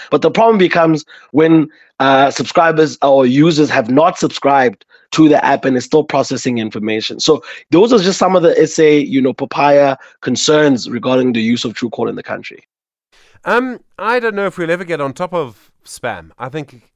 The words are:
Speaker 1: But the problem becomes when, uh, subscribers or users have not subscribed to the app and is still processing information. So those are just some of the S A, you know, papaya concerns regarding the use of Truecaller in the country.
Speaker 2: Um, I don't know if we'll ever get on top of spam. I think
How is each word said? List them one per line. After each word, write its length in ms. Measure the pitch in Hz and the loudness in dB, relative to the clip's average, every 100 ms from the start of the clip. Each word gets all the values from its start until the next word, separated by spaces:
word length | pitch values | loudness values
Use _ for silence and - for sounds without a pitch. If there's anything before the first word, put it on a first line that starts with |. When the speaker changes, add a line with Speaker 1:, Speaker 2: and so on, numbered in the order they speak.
| - | -4
Speaker 1:
But 100 | 147 | -2
the 100 | 160 | 0
problem 260 | 160 226 220 | 2 2 4
becomes 480 | 170 170 165 156 - - _ | 2 2 2 0 -4 -20 _
when, 380 | 139 160 160 143 _ _ - | 0 4 2 0 _ _ -4
uh, 320 | 135 135 139 | 0 2 2
subscribers 640 | - 127 - 165 156 156 123 | -2 -2 2 2 2 0 0
or 240 | 139 135 127 | 2 4 4
users 440 | 135 160 151 143 | 4 2 2 0
have 200 | 139 113 | 0 0
not 280 | 135 170 175 | 2 2 0
subscribed 680 | 151 - 139 139 127 98 _ _ _ | -6 -2 0 2 0 -2 _ _ _
to 180 | - 156 | 2 4
the 140 | 151 - | 4 2
app 200 | 139 135 | 0 0
and 120 | 127 | -2
is 80 | - | 0
still 180 | 156 | 0
processing 540 | - 139 135 131 131 120 | 0 -4 -4 -4 -4 -4
information. 640 | 110 110 107 110 - 117 | -6 -6 -4 -4 -6 -4
So 240 | - 143 - - _ | 0 0 -2 -20 _
those 240 | 160 226 | 2 4
are 60 | 240 | 4
just 180 | 180 185 | 2 0
some 180 | 180 185 | 0 2
of 80 | |
the 140 | 165 143 | 2 2
S 200 | 156 - | 0 2
A, 200 | 156 147 | 4 4
you 220 | - 135 | 2 0
know, 120 | 127 | 0
papaya 640 | - 135 156 147 143 139 135 - _ | -2 -8 0 2 4 2 -2 -12 _
concerns 680 | - 123 - 151 147 123 92 | -6 -4 0 2 2 0 -4
regarding 440 | 120 123 127 127 | -6 -2 0 0
the 80 | 117 | -2
use 240 | 110 120 120 | -2 -2 -4
of 80 | |
Truecaller 360 | 104 120 - 117 | -8 -8 -6 -8
in 60 | 123 | -8
the 80 | |
country. 440 | - 101 92 - _ _ _ _ _ _ _ _ - | -12 -14 -14 -20 _ _ _ _ _ _ _ _ -2
Speaker 2:
Um, 360 | 226 254 226 _ - | -2 -2 -10 _ -8
I 220 | 202 247 | -4 -2
don't 140 | 233 202 | -2 -2
know 120 | 196 | -6
if 100 | - | -4
we'll 140 | 165 | -4
ever 140 | 175 175 | -4 -4
get 160 | 156 | -6
on 100 | 139 | -6
top 220 | 127 180 | -6 -6
of 360 | 175 135 104 _ _ | -6 -6 -12 _ _
spam. 480 | - - 123 95 80 _ | -20 -12 -10 -10 -16 _
I 120 | 127 | -12
think 420 | 151 139 123 _ | -12 -14 -20 _